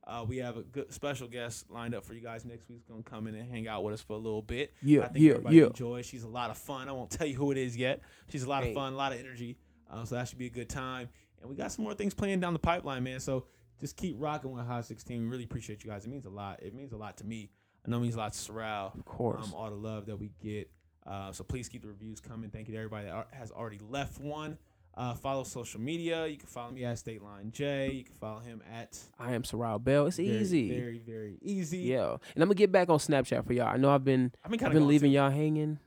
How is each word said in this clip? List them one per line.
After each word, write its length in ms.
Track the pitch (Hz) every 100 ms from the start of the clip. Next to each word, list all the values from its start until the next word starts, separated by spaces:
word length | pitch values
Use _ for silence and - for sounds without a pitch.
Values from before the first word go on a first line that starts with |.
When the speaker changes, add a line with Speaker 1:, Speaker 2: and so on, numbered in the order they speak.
| -
Speaker 1:
Uh, 180 | 120 113
we 100 | 127
have 200 | 123 113
a 60 |
good 280 | - 139 139
special 340 | - 143 135 123
guest 420 | 120 120 113 -
lined 240 | 117 117
up 100 | 117
for 100 | 98
you 80 | 113
guys 220 | 117 113 120
next 220 | 117 -
week. 180 | 120 _
Gonna 140 | 113
come 240 | 117 110 110
in 80 | 107
and 140 | 120
hang 180 | 120 110
out 140 | 107
with 100 | 104
us 80 | 107
for 120 | -
a 40 | 107
little 240 | 113 107
bit. 320 | 104 117 143 -
Speaker 2:
Yeah, 200 | 135 147
Speaker 1:
I 40 | -
think 120 | 143
Speaker 2:
yeah, 120 | 156
Speaker 1:
everybody 240 | 135 120 160
Speaker 2:
yeah. 80 | 143
Speaker 1:
enjoy. 340 | - 120 123
She's 220 | 120 127
a 40 | 113
lot 200 | 117 117
of 80 | 107
fun. 320 | - 139 131
I 20 |
won't 160 | 135 117
tell 160 | - 156
you 80 | 131
who 160 | 143
it 60 | 135
is 200 | 127 117
yet. 240 | 127 135 - - -
She's 140 | 147
a 60 | 127
lot 140 | 139
of 60 | 123
Speaker 2:
Hey. 40 |
Speaker 1:
fun, 180 | 110 135
a 20 | 135
lot 160 | 135
of 60 | 123
energy. 380 | 131 123 120 123 _ _ _
Um, 160 | 95 117
so 100 | 120
that 120 | 123
should 100 | 123
be 80 | 123
a 20 |
good 160 | 120 113
time. 380 | 139 131 127 123 _ _ _
And 80 | 120
we 60 | 139
got 160 | -
some 120 | - 214
more 80 |
things 200 | 202 202
planned 280 | - 202 190
down 120 | 175
the 60 | 165
pipeline, 440 | 170 170 151 131
man. 160 | 127 131
So 260 | - 131 123 _ _ _
just 160 | 147 -
keep 180 | 185 113
rocking 340 | 151 151 135
with 140 | 127 120
Hot 180 | 120 117
sixteen. 360 | 104 - 120
We 60 | 113
really 160 | 127
appreciate 400 | 117 123 110 107
you 60 | 110
guys. 140 | 101 110
It 40 |
means 160 | 139 113
a 40 |
lot. 320 | 101 101 92
It 100 | 92
means 180 | 120 139
a 40 | 110
lot 200 | 107 92
to 80 | 98
me. 260 | 113 101 _ _ _ -
I 60 |
know 60 | 117
it 40 |
means 140 | 120 113
a 40 |
lot 140 | 107
to 60 | -
Sorrel. 540 | - 110 110 104 95 -
Speaker 2:
Of 80 | -
course. 400 | - 120 107 107
Speaker 1:
Um, 80 |
all 160 | 85 110
the 60 | 104
love 320 | 110 107 101
that 100 | 101
we 140 | 104 -
get. 280 | 107 104 - _ _ _ -
Uh, 260 | 98 98
so 120 | 90
please 260 | 92 131 120
keep 120 | -
the 40 | 107
reviews 320 | 101 110 107
coming. 300 | - 113 113
Thank 180 | 110 110
you 60 |
to 40 | 107
everybody 280 | 110 107 101
that 80 |
ar-, 140 | 90 -
has 180 | 139 113
already 280 | - 113 104 104
left 300 | 135 139 -
one. 380 | 143 151 151 160 _ _ _ -
Uh, 160 | 123
follow 300 | 117 135 135
social 360 | 123 131 117 107
media. 460 | 120 165 165 165 160
You 120 | 151
can 100 | -
follow 240 | - 120
me 120 | 127
at 140 | 123 117
State 240 | - 110
Line 280 | 104 101 101
J. 400 | 117 143 139 135
You 120 | 135
can 120 | 127 -
follow 240 | 110 110
him 240 | 120 113 -
at 240 | 113 117 - - _
Speaker 2:
I 140 | 120
am 100 | 123
Sorrel 340 | - 113 117 104
Bell. 300 | 123 143 147
It's 100 | 180
Speaker 1:
Very, 120 | 185
Speaker 2:
easy. 400 | 107 190 175 107
Speaker 1:
very, 260 | 123 120 117
very 400 | 113 113 107 98
easy. 340 | - 196 165 180
Speaker 2:
Yeah. 360 | 147 127 82
And 60 | 60 - -
I'm 40 | 180
gonna 60 | 196
get 160 | 202
back 180 | 185 180
on 80 | 156
Snapchat 480 | - 143 127 123 113
for 80 |
y'all. 140 | 123 113
I 100 | 123
know 140 | 135
I've 120 | 143
been, 280 | 135 131 127 -
Speaker 1:
I've 60 | -
been 60 | 226
Speaker 2:
I've 40 |
Speaker 1:
kinda 140 | -
Speaker 2:
been 60 | 156
Speaker 1:
gone 60 | 143
Speaker 2:
leaving 220 | 147 143
Speaker 1:
too. 40 | 139
Speaker 2:
y'all 120 | 139
hanging. 480 | 139 156 156 151 151